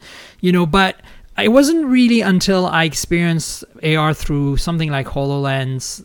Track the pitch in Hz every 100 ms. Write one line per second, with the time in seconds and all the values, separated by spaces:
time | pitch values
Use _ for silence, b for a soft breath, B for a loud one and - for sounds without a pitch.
0 | B B B B 180 180 170 190 185 -
1 | - b b - 208 254 285 330 277 254
2 | 240 233 196 185 - 185 180 165 165 -
3 | - 170 170 165 - - - - 156 156
4 | 151 147 - 143 143 135 170 165 160 139
5 | 127 143 139 139 139 135 131 131 - -